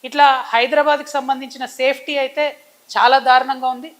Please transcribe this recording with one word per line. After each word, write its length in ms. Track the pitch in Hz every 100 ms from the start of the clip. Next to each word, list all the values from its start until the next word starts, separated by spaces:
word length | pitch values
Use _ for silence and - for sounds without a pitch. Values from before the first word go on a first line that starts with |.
| 262
ఇట్లా 180 | 285 285 262 240
హైదరాబాద్కి 580 | 226 247 302 294 294 294 285
సంబంధించిన 460 | 254 262 262 254 247 -
సేఫ్టీ 360 | 262 269 - 285
అయితే 220 | 269 277 294 294 _ _ _
చాలా 240 | 214 233 269 254
దారుణంగా 400 | 254 262 262 254 247
ఉంది. 140 | 311